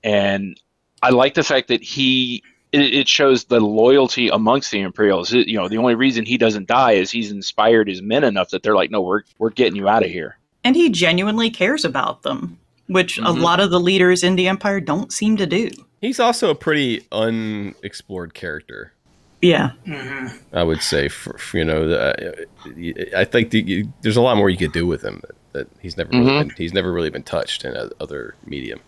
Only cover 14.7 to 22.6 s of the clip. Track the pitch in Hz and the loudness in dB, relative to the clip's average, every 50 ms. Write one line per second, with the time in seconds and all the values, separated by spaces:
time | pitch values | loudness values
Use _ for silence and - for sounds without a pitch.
14.7 | 196 196 160 - 147 180 208 - - - 208 214 220 208 196 160 170 185 226 - | -2 -2 -2 -4 -4 -4 -4 -8 -8 -4 0 0 0 0 0 -2 -2 -2 -2 -4
15.7 | - - - _ _ _ - 226 269 - 247 226 233 - - 202 151 135 - - | -8 -12 -20 _ _ _ -6 -6 -2 2 2 2 2 2 2 0 0 0 0 0
16.7 | 156 151 143 127 117 - - _ - 104 110 113 113 113 110 107 107 104 101 98 | 0 2 2 0 -2 -4 -6 _ -4 -2 -2 0 0 -2 -4 -4 -6 -6 -8 -10
17.7 | - _ - 101 - - - _ 101 92 87 85 _ - - 87 76 78 - _ | -12 _ -14 -14 -14 -14 -16 _ -12 -10 -10 -12 _ -14 -12 -10 -10 -10 -12 _
18.7 | - - 52 - _ _ _ _ _ _ _ _ _ _ - 175 165 - - - | -18 -18 -18 -18 _ _ _ _ _ _ _ _ _ _ 4 4 4 4 2 -2
19.7 | - - - - 156 143 131 131 139 139 131 127 120 - _ _ - 95 87 82 | -4 -8 -14 -12 -12 -10 -10 -10 -10 -10 -10 -12 -14 -16 _ _ -2 -2 0 0
20.7 | 80 78 - - - 73 71 71 - - - - - - - - - 87 80 80 | 0 -2 -2 -2 -2 -2 -2 -2 -6 -8 -14 -14 -14 -14 -16 -8 -4 -4 -2 0
21.7 | 78 78 80 78 85 58 55 71 - - - - - - 82 - _ _ | 0 0 0 0 0 0 0 -2 -2 -4 -8 -12 -12 -14 -16 -18 _ _